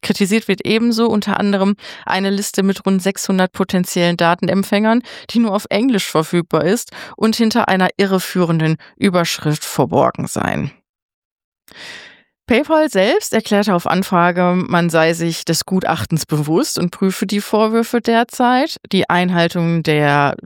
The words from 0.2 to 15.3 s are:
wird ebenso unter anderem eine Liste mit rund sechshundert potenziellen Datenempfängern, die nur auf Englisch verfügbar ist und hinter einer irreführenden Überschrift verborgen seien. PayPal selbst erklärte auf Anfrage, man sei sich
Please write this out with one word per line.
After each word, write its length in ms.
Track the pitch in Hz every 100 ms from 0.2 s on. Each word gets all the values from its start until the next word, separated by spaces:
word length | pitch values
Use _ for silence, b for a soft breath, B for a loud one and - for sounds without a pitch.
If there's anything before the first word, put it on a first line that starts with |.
| 196 220 220
wird 160 | 190 -
ebenso 420 | 220 233 226 233
unter 320 | 214 208 202
anderem 380 | 208 202 196 208 B B B
eine 240 | 190 196
Liste 320 | 196 202 -
mit 240 | 190 196 -
rund 160 | 190
sechshundert 520 | 190 185 - 190 185
potenziellen 640 | - 190 185 180 - 175 175
Datenempfängern, 840 | 170 175 175 180 196 202 214 226 B B B
die 100 | 233
nur 160 | 226 196
auf 100 | -
Englisch 420 | 196 262 214 -
verfügbar 540 | 160 156 175 170 160 151
ist 260 | 233 - B B B
und 220 | 220 220
hinter 320 | 226 - -
einer 180 | 185 185 -
irreführenden 800 | 196 190 - 185 170 165 156 160 B B
Überschrift 680 | 202 180 165 - 151 151
verborgen 640 | - - - 127 139 - -
seien. 440 | - - - 73 - _ _ _ _ _ _ _ _ _ B B B B B B B -
PayPal 420 | 226 294 311 311
selbst 440 | 196 196 359 -
erklärte 400 | 220 - 202 208
auf 140 | 175 -
Anfrage, 760 | 180 190 185 175 175 180 180 175
man 220 | 175 170
sei 240 | 160 160
sich 320 | 165 170